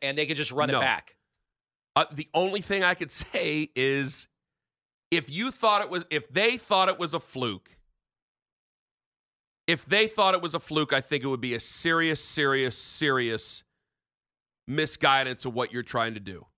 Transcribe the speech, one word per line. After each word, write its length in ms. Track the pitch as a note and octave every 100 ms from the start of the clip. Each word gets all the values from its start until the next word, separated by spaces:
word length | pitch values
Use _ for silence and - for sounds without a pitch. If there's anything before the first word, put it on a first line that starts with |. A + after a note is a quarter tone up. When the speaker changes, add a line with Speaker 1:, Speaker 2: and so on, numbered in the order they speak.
Speaker 1:
and 160 | C#3 C#3
they 80 | D3
could 120 | D3+
just 140 | D3+
run 180 | C3 D3
Speaker 2:
No. 80 | C3+
Speaker 1:
it 20 |
back? 360 | C3 G2+ - _ _ _ _ _ _ _ _ -
Speaker 2:
Uh, 100 | D#3+
the 160 | D3 D#3
only 280 | D#3+ F#3 G3+
thing 220 | - G3
I 120 | F3+ F3+
could 160 | D#3
<laughs> 100 | - -
say 440 | - E3+ D3+ D3+ -
is 520 | C3 C#3 C3 - - _ _ _ _ _ _ _ _
if 180 | E3+ C3+
you 220 | D#3 B3
thought 320 | - A3 G#3
it 80 | -
was, 120 | F3 E3+
if 180 | D3+ -
they 300 | C#3+ A3 B3+
thought 320 | - G3 F#3
it 80 | F#3
was 160 | E3+
a 60 | D#3+
fluke, 580 | - C3 A#2+ F#2+ - _ _ _ _ _ _ _ _ _ _ _ _ _ _ _ _ _ _ _ -
if 180 | E3 -
they 220 | G3 A3
thought 260 | G#3+ G3
it 80 | F#3
was 120 | E3+
a 60 | D#3
fluke, 340 | - D#3 D3
I 80 | C3+
think 220 | C3 D3
it 40 | C3+
would 140 | C3
be 120 | B2+
a 60 | A#2
serious, 640 | - - E3 E3 E3 D3+
serious, 540 | - - C#3+ C3+ B2+ -
serious 840 | - - D3+ C3 A#2+ A2 - - - _ _ _ _ _ _ _ _ _ -
misguidance 800 | C#3+ D3+ - D3+ C3+ C3 B2 C3
of 80 |
what 180 | A#2 B2
you're 120 | B2
trying 300 | A#2 B2+ A2+
to 60 | G#2+
do. 260 | F#2+ F2 -